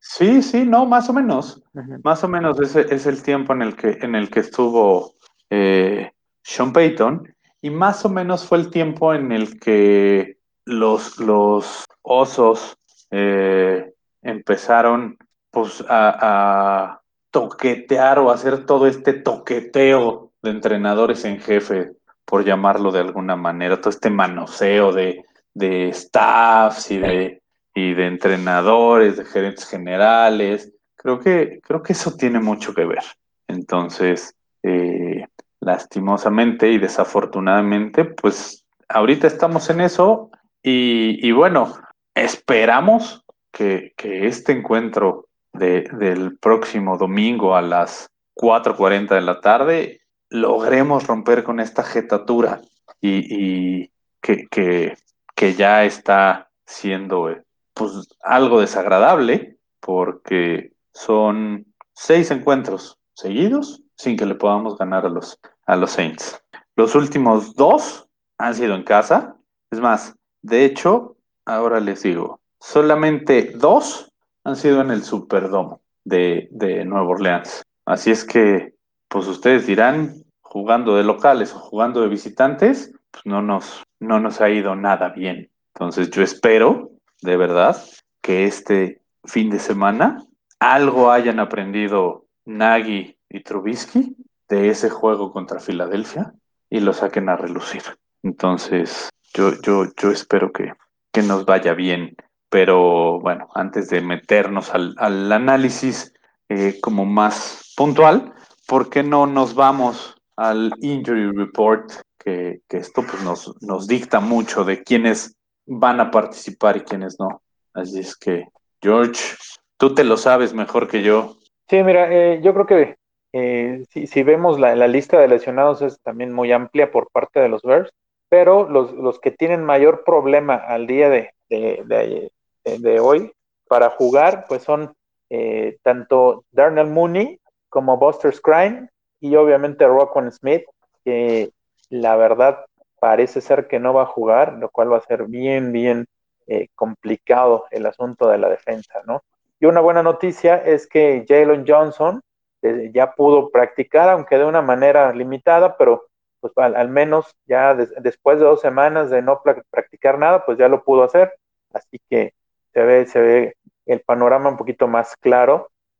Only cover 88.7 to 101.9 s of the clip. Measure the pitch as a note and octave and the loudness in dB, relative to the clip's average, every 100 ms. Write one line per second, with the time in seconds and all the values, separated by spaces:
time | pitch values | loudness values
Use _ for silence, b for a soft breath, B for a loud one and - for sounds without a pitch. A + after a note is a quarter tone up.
88.7 | G2 F#2 - _ _ - A2+ A2 G2+ - | -2 -2 -8 _ _ -8 -4 -2 -4 -4
89.7 | G2+ G2 A2+ A3 - - _ _ - B2 | -2 -2 0 -2 -2 -14 _ _ -4 0
90.7 | C3+ C#3 B2+ B2 A#2+ A#2 A2 G2+ G#2+ G2 | 2 2 4 4 4 2 -2 -4 -6 -8
91.7 | G#2 G#2 G2+ F2+ - _ _ A2+ G#2+ A2 | -6 -2 -2 -2 -6 _ _ -14 -2 0
92.7 | A2+ A2 G2+ F#2 _ _ G2 - G#2 G#2 | 0 0 -8 -10 _ _ -18 -12 -8 -8
93.7 | A#2+ - B3 C4 - _ _ - G2+ G2+ | -8 -4 -2 -2 -8 _ _ -4 0 0
94.7 | G#2+ A2+ - A2 G2+ G2 G2 F2+ F2+ - | 0 -4 -2 -2 -2 -4 -10 -12 -12 -8
95.7 | F2+ F2 G2 A2 E3 - - _ _ _ | -8 -6 -6 -8 -10 -12 -14 _ _ _
96.7 | A2 G2+ - G2+ G#2+ F#2+ F2 F2 F2+ - | -2 -2 -2 -4 -4 -4 -4 -6 -10 -12
97.7 | F#2 - - _ _ G2 - F#2 F2 - | -14 -16 -20 _ _ -12 -4 -4 -4 -4
98.7 | F2+ E2 - - - _ - G2 - - | -4 -4 -10 -16 -20 _ -2 -2 0 -2
99.7 | G2 F2+ - G2+ G2+ - G2 F#2+ - - | -2 -2 -2 -2 -2 -2 -2 -2 -4 -10
100.7 | - _ _ _ A2+ G2+ G2 G2 F#2+ F2 | -12 _ _ _ -2 -2 0 0 0 0
101.7 | E2+ F2+ | -2 -2